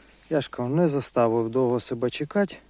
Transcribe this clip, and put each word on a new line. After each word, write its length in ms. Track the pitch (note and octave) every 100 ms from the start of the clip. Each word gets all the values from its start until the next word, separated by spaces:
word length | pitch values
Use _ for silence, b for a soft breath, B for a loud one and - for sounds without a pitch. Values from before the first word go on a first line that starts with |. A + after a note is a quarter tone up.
| B B -
Я 100 | D#3
ж 100 | -
кажу, 180 | - B2
не 200 | D3 F3
заставив 600 | C#3+ B2+ - A#2 A#2 A2+
довго 320 | B2 B2+ A#2+
себе 300 | - A#2+ B2
чекати. 460 | - D3 G3+ G3 - -